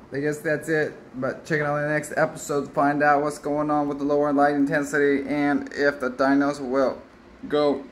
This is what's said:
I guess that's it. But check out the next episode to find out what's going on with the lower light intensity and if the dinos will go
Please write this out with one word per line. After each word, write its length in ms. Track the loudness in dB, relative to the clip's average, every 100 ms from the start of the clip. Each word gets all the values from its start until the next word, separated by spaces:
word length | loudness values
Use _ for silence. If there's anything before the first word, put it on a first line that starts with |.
| -10
I 80 | -4
guess 180 | -4 -2
that's 300 | -2 -2 0
it. 260 | 0 -2 -6 -14 -6
But 280 | -6 -6
check 160 | -4 -2
out 200 | 0 -2
the 80 | -2
next 240 | -2 -2 0
episode 500 | 0 -2 -4 -4 -2
to 40 |
find 320 | 0 0 4
out 200 | 4 4
what's 160 | 2 -4
going 300 | -4 -2 0
on 200 | 0 -2
with 100 | -2
the 60 |
lower 280 | 0 2 2
light 220 | 4 4
intensity 760 | 4 2 0 0 2 2 2 0
and 400 | -2 0 -2 -4
if 260 | 0 0 0
the 100 | -4
dinos 520 | 0 2 4 2 -2
will 420 | -2 0 0 -2 -12 -20 -20 -18 -2
go 360 | 0 2 0 -6